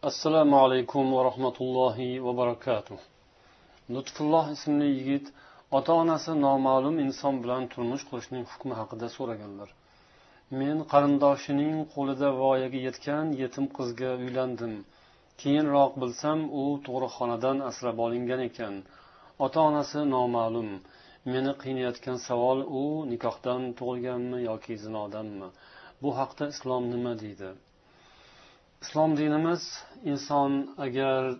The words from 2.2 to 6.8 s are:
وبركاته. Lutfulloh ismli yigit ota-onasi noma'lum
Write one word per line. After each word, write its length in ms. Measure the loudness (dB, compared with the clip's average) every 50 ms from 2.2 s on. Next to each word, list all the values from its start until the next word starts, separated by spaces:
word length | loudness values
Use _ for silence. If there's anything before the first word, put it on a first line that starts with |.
| -2
وبركاته. 720 | -2 0 0 0 0 0 -2 0 0 0 0 -2 -6 -14 -16 -16 -20 _ _ _ _ _ _ _ -20 -20 _ -20 _ -20 -20 _ -8
Lutfulloh 580 | -8 -6 -6 -8 -6 -2 0 4 4 4 4 2 -4
ismli 360 | -6 -2 0 2 4 4 2 2
yigit 300 | 0 0 -2 -2 -2 -2 -6 -18 -20 -20 -20 -20 -20 -10 _
ota-onasi 640 | 0 0 4 4 4 4 6 4 2 0 0 -2 0 2 4
noma'lum 520 | 4 4 4 4 4 4 4